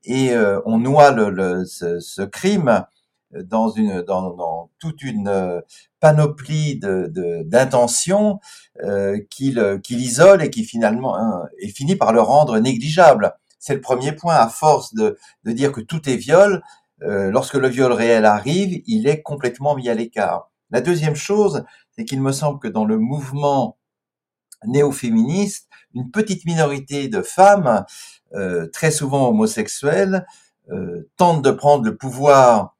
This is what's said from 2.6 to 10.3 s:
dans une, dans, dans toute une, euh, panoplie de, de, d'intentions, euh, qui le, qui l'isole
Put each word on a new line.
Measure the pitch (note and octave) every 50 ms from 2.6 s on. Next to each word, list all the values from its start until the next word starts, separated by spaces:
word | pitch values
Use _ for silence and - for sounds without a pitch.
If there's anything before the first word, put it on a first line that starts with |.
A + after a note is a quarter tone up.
| D#3 B2 A2 F#2+ F#2+ _ _ _ _ _ _ _ _ _
dans | - - F#2 F2+ A2 A2 A2+ A2
une, | G#2 A2 A2 G#2 F#2+ F2+
dans, | F2 F#2 F#2+ F#2 F#2 F2+ F2
dans | F2+ F2 E2 D#2+ E2 E2+ _ _ _
toute | - E3 D3+ -
une, | C#3 C3+ A2 G#2 G2 G2+
euh, | G2 G2 F#2 F2+ F2+ F2 - _ - - _ _ _ _
panoplie | - D#3 D3+ D3+ D3+ C#3+ D3 - - - D#3 D#3 D3+ D3 C#3+ -
de, | - G2 - F#3 F2
de, | E2+ D#2+ F#2 F2+ E2+ E2+ E2+ D#2+
d'intentions, | D#2+ F#2+ B2 C3+ C3+ C3+ B2 A#2+ A#2+ - - - E3+ F#3+ G#3 G#3+ G#3+ G3 G3+ _ - - - _ _ _ -
euh, | - G2 G2+ G2 G2 G2 G2+ G#2+ G2+ _
qui | - - C3+ C#3
le, | A#2+ A#2 G#2+ G2 G2 F#2+
qui | - - B2+
l'isole | A#2+ B2+ B2 A#2 C#3 E3 G3